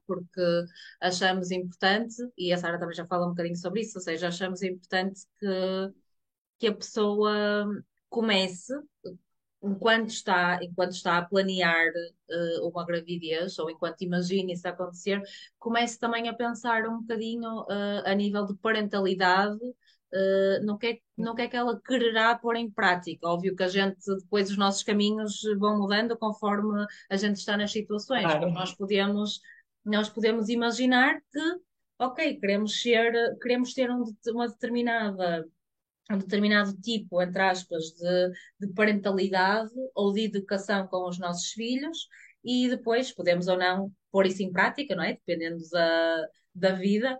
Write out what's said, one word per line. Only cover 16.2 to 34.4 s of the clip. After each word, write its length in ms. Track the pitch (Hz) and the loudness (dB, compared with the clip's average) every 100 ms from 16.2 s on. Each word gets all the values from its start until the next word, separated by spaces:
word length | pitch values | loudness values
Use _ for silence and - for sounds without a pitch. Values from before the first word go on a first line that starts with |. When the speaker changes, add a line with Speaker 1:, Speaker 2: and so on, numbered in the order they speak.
| 233 | -2
Speaker 1:
a 40 | |
pensar 540 | 226 240 233 247 226 220 | -2 -4 -2 -2 0 0
um 140 | 226 | -6
bocadinho, 640 | 226 226 226 233 226 226 - | -4 -4 -4 -4 -6 -6 -4
eh, 340 | 202 202 202 - | -4 -2 -2 0
a 40 | 196 | 2
nível 300 | 208 202 202 | 2 0 -2
de 80 | 202 | -2
parentalidade, 1000 | 220 220 208 208 190 190 185 185 208 208 247 - _ _ _ | 0 0 0 0 0 4 4 4 2 -2 -8 -12 _ _ _
eh, 460 | 190 190 196 196 196 | 0 2 4 4 2
no 140 | 208 208 | 0 -2
que 100 | 233 | -4
é, 120 | 226 _ - | -4 _ -6
no 160 | 226 | -4
que 100 | 226 | -2
é 40 | 240 | -2
que 80 | 247 | 0
ela 240 | 240 233 | 0 -2
quererá 540 | - 254 233 226 226 233 | 0 2 2 4 4 2
pôr 180 | 240 233 | 0 -2
em 120 | 233 | -2
prática. 580 | 202 196 180 175 160 170 | 2 2 2 -2 -6 -2
Óbvio 280 | 175 190 185 | 0 0 0
que 80 | |
a 40 | 185 | 0
gente, 280 | 196 196 190 - 190 | 2 0 -2 -4 -4
depois 280 | - 208 196 | 0 0 0
os 60 | 202 | 2
nossos 260 | 196 196 | 2 2
caminhos 580 | - 208 208 214 214 208 214 202 | 0 2 2 0 -4 -4 -2 2
vão 200 | 208 208 | 2 2
mudando 380 | 196 202 233 226 | 2 2 0 -2
conforme 680 | 220 208 208 202 214 208 208 - - | -4 -2 0 0 0 -2 -4 -10 -4
a 60 | 196 | 0
gente 220 | 214 202 | 0 0
está 180 | - 202 | -2 -2
nas 160 | 208 | 0
situações. 520 | 220 - 208 - 254 | -4 -4 -6 0 0
Speaker 2:
Claro. 280 | 170 151 175 | 2 2 2
Speaker 1:
Nós 220 | 170 180 - | -2 -4 -6
podemos, 640 | 196 202 196 208 208 - - - _ _ 208 | 0 2 2 0 -2 -6 -14 -20 _ _ 0
nós 240 | 208 214 | 0 0
podemos 400 | 226 220 226 214 | 0 2 2 0
imaginar 720 | 240 233 233 254 254 269 311 - | 2 2 2 4 6 4 2 -4
que, 80 | 294 320 359 - _ _ _ | -4 -2 -4 -12 _ _ _
ok, 420 | 254 254 311 208 | -4 0 -2 0
queremos 420 | 196 202 214 - | 0 0 0 -2
ser, 320 | 240 226 233 233 233 214 | 2 4 4 2 0 -2
queremos 320 | 240 247 247 | 0 0 0
ter 160 | - 247 | 0 0
um 140 | 247 | 0
det-, 280 | 226 208 240 | -4 -4 -4
uma 180 | 233 | -2